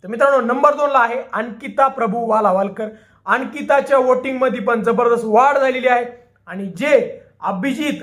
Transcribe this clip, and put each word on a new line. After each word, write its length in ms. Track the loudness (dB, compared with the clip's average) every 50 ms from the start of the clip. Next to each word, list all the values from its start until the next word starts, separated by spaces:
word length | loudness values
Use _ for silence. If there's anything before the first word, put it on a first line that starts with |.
| -14
तर 40 | -8
मित्रांनो, 320 | -2 0 2 2 2 2 2
नंबर 300 | 0 0 2 4 2 4
दोन 140 | 2 0 2
ला 100 | 2 2
आहे 220 | 2 2 0 -4 -8 -6 -6
अंकिता 540 | -6 -6 -6 -10 -12 -14 -6 0 0 0 2
प्रभू 360 | 0 0 -2 -2 -2 -2 -2 0
वालावालकर. 600 | 0 2 2 2 0 0 -2 -4 -6 -8 -10 -10 -12 -16 _ _ _ _ -4
अंकिताच्या 720 | -2 -2 -2 -2 -6 -10 -6 -2 2 2 2 2 2 2 2
वोटिंग 400 | 4 4 2 0 0 -4 -2 0
मध्ये 240 | 0 0 0 -2
पण 200 | -2 -2 -2 0 0
जबरदस्त 420 | 0 0 2 2 2 2 0 0
वाढ 320 | 2 4 4 4 4 4 2
झालेली 300 | 2 0 0 0 0 2
आहे 180 | 2 0 0 -4 -10 -16 -20 _ _ _ _ -14
आणि 180 | -12 -10 -10 -10 -8 -6
जे 440 | 0 4 4 4 2 0 -6 -12 -20 _ _ _
अभिजित 600 | -6 -6 -4 -4 -4 -4 -4 -2 -4 -4 -4 -6